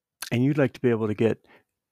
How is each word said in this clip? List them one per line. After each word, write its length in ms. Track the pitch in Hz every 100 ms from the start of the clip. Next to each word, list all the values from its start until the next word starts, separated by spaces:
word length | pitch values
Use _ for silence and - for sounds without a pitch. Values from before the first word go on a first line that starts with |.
| _ - -
and 120 | 117
you'd 140 | 135 147
like 160 | 131
to 80 | -
be 80 | 123
able 180 | 113 110
to 60 |
get 320 | 104 - - _ - _ _ _